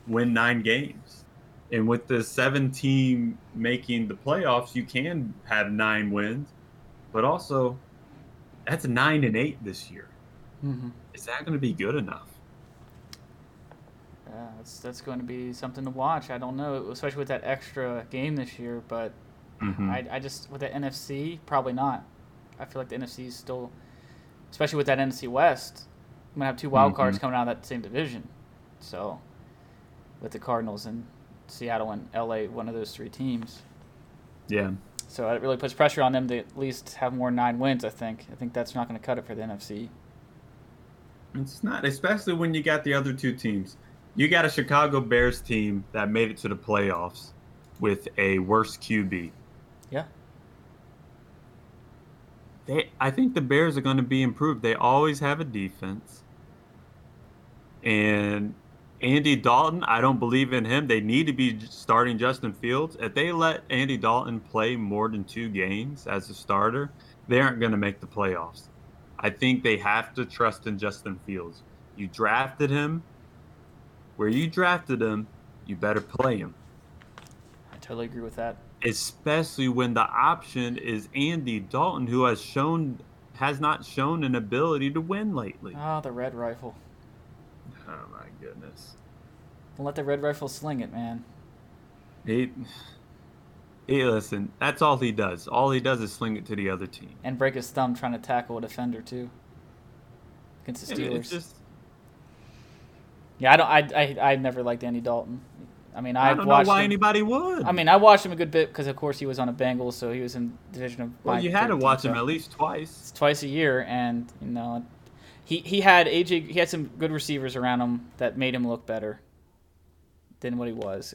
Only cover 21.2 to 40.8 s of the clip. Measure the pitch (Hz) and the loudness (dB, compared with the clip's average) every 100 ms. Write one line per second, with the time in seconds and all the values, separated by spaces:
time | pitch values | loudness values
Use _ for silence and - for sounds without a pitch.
21.2 | 156 165 - 143 127 123 139 120 - - | -8 -10 -2 0 0 0 -2 -2 -8 -20
22.2 | - - - - 127 131 127 120 123 - | -20 -20 -20 -16 -12 -10 -8 -8 -10 -12
23.2 | 127 120 - 127 120 - - - - - | -14 -14 -10 -10 -10 -16 -20 -20 -20 -20
24.2 | - - - - 151 151 143 131 135 123 | -20 -20 -12 -4 -2 0 2 2 2 -2
25.2 | 127 127 165 131 - - - - - - | -4 4 4 4 -4 -18 -20 -20 -20 -20
26.2 | - 151 135 123 147 131 139 139 127 98 | -16 -6 -4 -4 2 6 6 6 0 0
27.2 | 131 127 120 113 - 123 104 123 151 117 | -2 0 -2 -4 -8 -10 -6 -4 -4 -6
28.2 | - - - - - - - 90 101 78 | -14 -20 -20 -20 -20 -20 -14 -10 -8 -10
29.2 | - - - - - - - - - - | -16 -20 -20 -20 -20 -20 -20 -20 -20 -16
30.2 | - 107 - 117 113 101 113 113 117 - | -14 -10 -4 -4 -4 -8 -10 -12 -14 -20
31.2 | - - - - 117 113 110 104 - 113 | -20 -20 -20 -10 -4 -2 -2 -8 -8 -6
32.2 | 117 110 113 120 113 113 107 - 123 - | -4 -4 -4 -6 -8 -8 -8 -10 -14 -8
33.2 | 131 120 113 - - - - - - - | -4 -4 -6 -16 -20 -20 -20 -20 -20 -20
34.2 | - - - 104 95 95 - - - - | -20 -18 -4 -2 -2 -4 -10 -16 -14 -6
35.2 | 113 117 131 123 135 - 147 156 127 131 | -2 0 0 -2 -2 4 4 4 2 2
36.2 | 127 120 - - 135 127 - - 127 127 | 0 -4 -6 -8 -6 -8 -12 -4 -4 0
37.2 | 123 123 123 120 135 127 117 - 113 110 | 0 2 2 2 0 0 -4 -6 -8 -10
38.2 | - - 120 120 120 127 117 113 - 120 | -14 -10 -6 -4 -4 -4 -6 -6 -6 -6
39.2 | 107 110 110 101 - 104 120 - - - | -6 -8 -8 -10 -12 -12 -12 -16 -20 -20
40.2 | - - - - - - | -20 -20 -20 -20 -20 -20